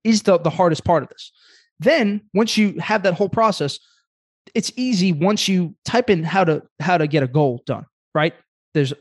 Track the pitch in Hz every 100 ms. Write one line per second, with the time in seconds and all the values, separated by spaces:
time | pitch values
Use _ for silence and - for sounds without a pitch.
0 | 220 214 - 175 160 - 175 156 - 165
1 | 135 - - _ _ _ _ _ 185 320
2 | 208 208 - 190 226 - 208 165 165 214
3 | 190 175 202 - 220 - 143 - - _
4 | _ _ _ _ _ 233 - - 254 202
5 | 190 151 185 214 - 185 170 - - 240
6 | 247 180 160 196 170 147 - _ 156 175
7 | 151 151 131 143 143 120 - 110 - _
8 | _ 151 165 - _ _ _ 160 135 -